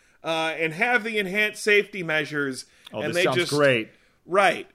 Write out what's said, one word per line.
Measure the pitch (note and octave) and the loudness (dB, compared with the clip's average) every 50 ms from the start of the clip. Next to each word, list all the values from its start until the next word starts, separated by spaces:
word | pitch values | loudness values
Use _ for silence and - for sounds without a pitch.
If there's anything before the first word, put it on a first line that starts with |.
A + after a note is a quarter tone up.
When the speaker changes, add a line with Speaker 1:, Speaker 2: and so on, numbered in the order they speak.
| _ _ _ _ - | _ _ _ _ -8
Speaker 1:
uh, | D#3 E3 D#3+ D#3+ D#3+ D#3+ | -4 -4 -2 -2 -4 -2
and | C#3+ E3 D#3+ D#3 | -2 -2 -4 -2
have | E3+ A#3 B3 B3 A#3+ G#3 | -2 -2 0 0 0 0
the | A3+ A3 | -2 -4
enhanced | G#3+ G3+ F3+ F#3+ G#3 G#3+ G#3+ G#3 - | -4 -4 -2 -2 0 -2 -2 -2 -4
safety | - G#3+ G#3 G#3 G3+ G3+ - G3 | 0 2 2 2 2 0 -6 -8
measures." | F3 D#3+ D#3 D#3 D3+ C3+ D3+ D3 C#3+ C3+ C3 B2 - _ _ _ - - - | -6 -2 -2 -2 -2 -2 -4 -4 -4 -4 -6 -8 -12 _ _ _ -20 -12 -8
Speaker 2:
Oh, | A2 | -6
Speaker 1:
And | C#3 D3+ | -4 -2
Speaker 2:
this | D#3+ | 0
Speaker 1:
they | F3 F#3 | 0 2
Speaker 2:
sounds | D#3 C3 | 2 2
Speaker 1:
just | F3+ F3 - | 0 0 0
Speaker 2:
great. | C#3+ D3 C#3+ C#3 B2+ A2+ G#2+ - _ _ _ _ _ _ _ - | 2 4 4 4 4 2 0 -4 _ _ _ _ _ _ _ -2
Speaker 1:
Right. | E3+ G3+ G3 F3 D3 G#2+ - - | 2 4 4 4 2 0 -8 -10